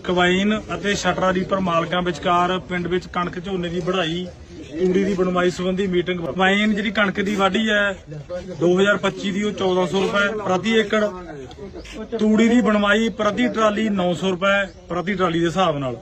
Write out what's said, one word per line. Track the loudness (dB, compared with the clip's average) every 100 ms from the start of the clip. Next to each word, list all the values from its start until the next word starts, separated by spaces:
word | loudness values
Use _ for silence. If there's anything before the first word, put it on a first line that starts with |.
ਕਬਾਈਨ | -2 2 2 2 2 -2 -4
ਅਤੇ | -6 -4 -2
ਸ਼ਟਰਾ | 0 0 0
ਰੀਪਰ | 0 0 -2
ਮਾਲਕਾਂ | 0 0 0 -2
ਵਿਚਕਾਰ | -2 -2 0 2 2 0
ਪਿੰਡ | -4 -6 -2
ਵਿੱਚ | -2 -2
ਕਣਕ | -6 -4 -6 -6
ਝੋਨੇ | -4 -4
ਦੀ | -4
ਵਢਾਈ, | -2 -2 0 -4 -6 -12 -18 -18 -12
ਤੂੜੀ | -2 2 2
ਦੀ | 2
ਬਣਵਾਈ | 0 0 2 2
ਸੰਬੰਧੀ | 0 -2 -2 0
ਮੀਟਿੰਗ। | 0 0 -4
ਕਬਾਈਨ | -4 0 2 4 2
ਜਿਹੜੀ | 0 -2
ਕਣਕ | 0 0 0
ਦੀ | -2 0
ਵਾਢੀ | 2 2 0
ਹੈ | 2 0 -4 -10 -16 -10 -10 -10 -2
ਦੋ | 2 4
ਹਜ਼ਾਰ | 4 4
ਪੱਚੀ | 0 -2 -4
ਦੀ, | -2
ਉਹ | -4
ਚੌਦਾਂ | -2 0 2 2
ਸੌ | 0
ਰੁਪਏ | 0 2 0 -2
ਪ੍ਰਤੀ | -2 0 2
ਏਕੜ, | 2 2 2 0 -4 -12 -14 -14 -14 -14 -14 -16 -14 -8 0
ਤੂੜੀ | 2 6 6
ਦੀ | 6
ਬਣਵਾਈ | 4 2 4 2 2
ਪ੍ਰਤੀ | 0 -2 0 -2
ਟਰਾਲੀ | 2 2 2 -2
ਨੌ | 0 0
ਸੌ | 0 -2
ਰੁਪਏ | 0 2 0 -2 -8 -8
ਪ੍ਰਤੀ | -6 -4
ਟਰਾਲੀ | 0 0 2
ਦੇ | 0
ਹਿਸਾਬ | 2 0 0
ਨਾਲ | -4 -8